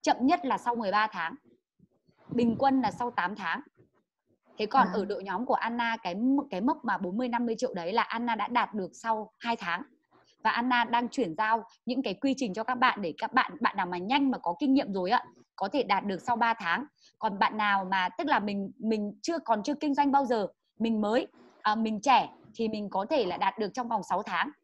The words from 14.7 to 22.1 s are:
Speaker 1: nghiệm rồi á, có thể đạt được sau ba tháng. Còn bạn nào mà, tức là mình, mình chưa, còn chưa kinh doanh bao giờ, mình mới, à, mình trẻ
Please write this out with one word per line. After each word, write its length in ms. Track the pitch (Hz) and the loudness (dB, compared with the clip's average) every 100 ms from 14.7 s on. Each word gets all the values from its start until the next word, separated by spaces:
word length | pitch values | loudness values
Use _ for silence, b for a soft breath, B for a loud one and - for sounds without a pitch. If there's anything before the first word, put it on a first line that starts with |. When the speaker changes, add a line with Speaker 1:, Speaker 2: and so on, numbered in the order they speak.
Speaker 1:
nghiệm 200 | 269 208 | 2 2
rồi 180 | 196 180 | -2 2
á, 120 | 240 - - _ - | 0 0 -20 _ -6
có 140 | 196 | -2
thể 100 | 277 | -2
đạt 220 | 208 196 202 | 2 0 0
được 160 | 185 | -4
sau 140 | - 233 | -2 0
ba 180 | 233 | 2
tháng. 320 | 226 175 180 302 b b _ | 0 0 -2 -2 b b _
Còn 200 | 214 196 | -4 0
bạn 180 | 220 214 | 0 2
nào 280 | 208 196 190 | 2 2 0
mà, 180 | 190 180 - | 0 -2 -2
tức 100 | 311 | 2
là 120 | 247 | 2
mình, 320 | 208 202 196 - | 2 -4 -6 -6
mình 400 | 220 220 208 202 | -2 -2 -2 -6
chưa, 180 | - 330 | -6 -4
còn 240 | - 220 | 0 -2
chưa 120 | 202 294 | 0 -2
kinh 180 | 302 277 | 0 2
doanh 160 | 285 | 4
bao 140 | 277 262 | 2 2
giờ, 220 | 233 190 _ _ _ | 0 -2 _ _ _
mình 220 | 226 220 | -2 0
mới, 260 | 208 233 - - - _ | 2 0 -2 -12 -20 _
à, 140 | 214 214 | -2 0
mình 260 | 220 214 | 0 0
trẻ 280 | 269 | 4